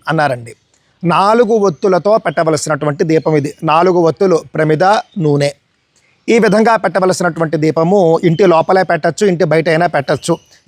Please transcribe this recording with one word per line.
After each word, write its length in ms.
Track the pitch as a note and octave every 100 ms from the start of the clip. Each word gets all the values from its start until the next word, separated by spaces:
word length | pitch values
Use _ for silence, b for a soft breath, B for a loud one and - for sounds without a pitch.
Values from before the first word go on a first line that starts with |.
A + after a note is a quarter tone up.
| -
అన్నారండి. 460 | D#3 D3 B2 A#2 - _ _ _ _
నాలుగు 480 | E3+ E3 G3 A3+ A3
ఒత్తులతో 680 | A3+ G3+ D3+ G3+ F3+ G3+ A3
పెట్టవలసినటువంటి 840 | F3 D#3 D#3+ D3+ - D3+ D3+ D3
దీపం 320 | E3+ D#3+ D#3+ D3+
ఇది. 180 | C#3+ -
నాలుగు 340 | D#3+ D#3 F3+ F3
ఒత్తులు, 420 | E3 - G3 D#3+ -
ప్రమిద, 300 | D3+ D#3 D#3 F#3 G#3+ - G#3
నూనె. 320 | D3+ C#3+ C#3+ - _ _ _ _ _ _ -
ఈ 100 | A3+
విధంగా 380 | A3 G#3 A3 A3
పెట్టవలసినటువంటి 800 | F#3 F#3 F#3 F3+ F3+ D#3+ D#3+ D#3
దీపము 640 | D#3 D#3 E3 G3+ E3 E3
ఇంటి 220 | F3+ E3 G3
లోపలే 360 | D#3+ D#3 F#3
పెట్టచ్చు, 440 | F3+ E3+ E3+ - G#3
ఇంటి 180 | E3+
బయట 240 | E3 D#3+ D#3+
అయినా 180 | D#3+ E3+
పెట్టచ్చు. 520 | D#3 C#3 D3+ - E3 _ b